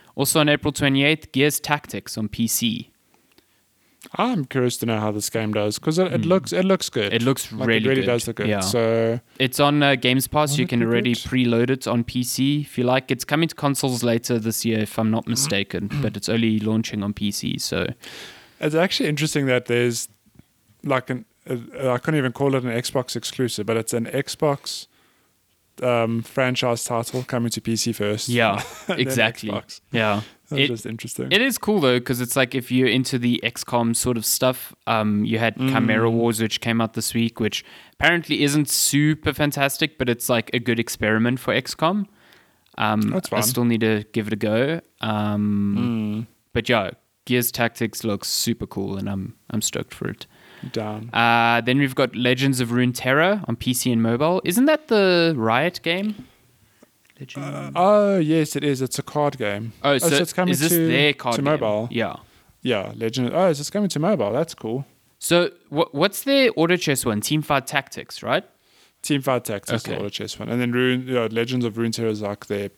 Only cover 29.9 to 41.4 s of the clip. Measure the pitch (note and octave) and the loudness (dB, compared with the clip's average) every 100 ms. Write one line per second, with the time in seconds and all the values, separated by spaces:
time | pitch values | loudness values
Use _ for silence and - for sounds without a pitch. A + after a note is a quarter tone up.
29.9 | A#2+ A2 G#2 G#2 - - C#3+ C#3+ A#2 G#2+ | 0 2 0 -4 -12 -6 0 0 0 -8
30.9 | A2 A2+ - B2+ F#3+ C4 A3+ - G#3 C3+ | -10 -10 -8 0 2 2 0 0 2 4
31.9 | B2 B2 B2 A#2+ - B2+ C3+ B2 B2+ B2+ | 4 0 -2 -2 0 0 -2 0 2 4
32.9 | B2+ C3 C3 A#2+ A#2+ A#2 - - A#2+ A#2 | 4 2 0 0 0 -2 -6 -2 0 2
33.9 | A2+ B2+ A#2 G#2+ - C3 B2+ - - - | 0 0 -2 -2 0 0 0 -6 -10 -2
34.9 | A2+ G#2+ G#2 G#2+ A2+ A#2 A2 C3 B2 A2 | 0 2 0 0 0 0 0 0 2 2
35.9 | G#2+ A#2 A#2 A#2 A2 A2+ - A#2 A2+ A2+ | 2 2 2 2 0 -2 -2 -2 0 -2
36.9 | - - A#2 A#2 - G#2+ - - - - | -4 -4 -2 -2 0 -2 -4 -10 -18 -20
37.9 | - D3+ F3 - C#3 C#3+ D3 D3 - - | 0 2 2 0 0 2 2 2 0 2
38.9 | C#3+ D3+ D#3 - C#3 D3 C#3+ C#3 - D3+ | 4 4 2 -2 -2 -2 0 -2 0 -4
39.9 | - B2 A#2 - A#2+ - B2+ A#2 A2+ A2+ | -2 0 0 0 0 0 -2 0 0 -2
40.9 | - G#2+ A2 A#2+ B2+ | -2 0 2 2 0